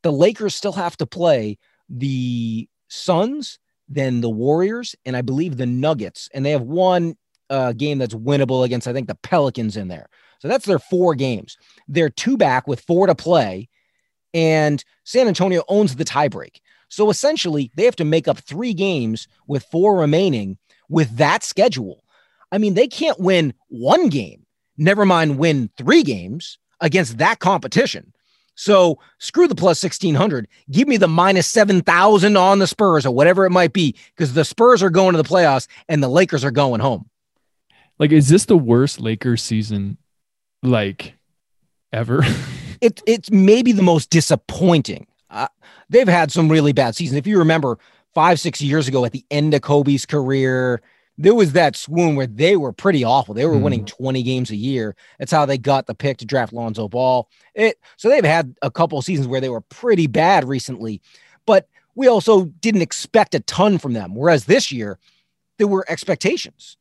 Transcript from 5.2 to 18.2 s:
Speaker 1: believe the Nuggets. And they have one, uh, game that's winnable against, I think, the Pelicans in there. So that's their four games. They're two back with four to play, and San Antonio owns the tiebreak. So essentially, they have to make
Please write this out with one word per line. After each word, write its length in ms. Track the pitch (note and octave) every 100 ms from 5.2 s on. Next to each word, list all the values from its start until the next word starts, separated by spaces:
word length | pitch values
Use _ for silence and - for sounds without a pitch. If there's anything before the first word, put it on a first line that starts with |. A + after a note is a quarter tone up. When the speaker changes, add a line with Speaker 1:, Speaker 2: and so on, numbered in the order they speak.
Speaker 1:
believe 360 | B2+ C#3 F3 B2+
the 80 | B2
Nuggets. 640 | B2 D3 D3 G2 - -
And 120 | C3+ C#3
they 60 |
have 100 | D3+
one, 560 | A#2+ E3 F#3 F3+ E3 - _ _ _
uh, 240 | C3+ B2+
game 240 | A2+ C#3+ C#3+
that's 180 | B2 A2
winnable 480 | A#2 C#3+ C3 C3
against, 240 | B2+ B2 B2
I 60 |
think, 160 | B2+ A#2
the 60 | D3+
Pelicans 600 | - F3 C#3 B2 A2 G#2
in 140 | F#2
there. 180 | E2 - _ _ _
So 80 | D3
that's 180 | B3 G3+
their 140 | E3+
four 360 | - F3+ F3+ C#3
games. 420 | C3+ G#2+ - - _ _ -
They're 220 | D3 D#3
two 280 | - A#3 C4
back 300 | D3+ B2+ -
with 140 | B2
four 260 | - F3 F#3+
to 80 | D#3
play, 540 | D#3+ E3+ A2 F#2 A2+ _ _ _ _ _ _ E3
and 480 | D#3+ D#3+ D3+ D3 - _
San 240 | - A#3+ A#3+
Antonio 360 | F3 G3 F3 -
owns 280 | G3+ G#3 B2+
the 100 | D#3
tiebreak. 540 | C#3+ D3 F#2+ - _ _ _ _
So 200 | - G#3+
essentially, 640 | - C#4+ D#4 F3+ D3+ C3+ -
they 100 | A#3
have 100 | -
to 100 | D3+
make 220 | D#3+